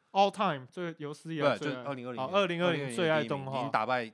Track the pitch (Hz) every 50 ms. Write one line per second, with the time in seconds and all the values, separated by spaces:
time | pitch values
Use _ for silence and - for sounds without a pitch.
0 | _ _ - 190 202 196 190 196 214 185 151 131 127 - - 180 175 170 160 -
1 | 147 143 151 - - 160 160 151 143 143 117 101 147 147 139 127 120 139 139 131
2 | 120 127 120 113 131 151 185 202 196 175 170 170 175 180 165 147 139 135 117 185
3 | 175 160 156 151 147 117 147 139 135 135 135 131 120 113 113 117 110 113 127 123
4 | 117 110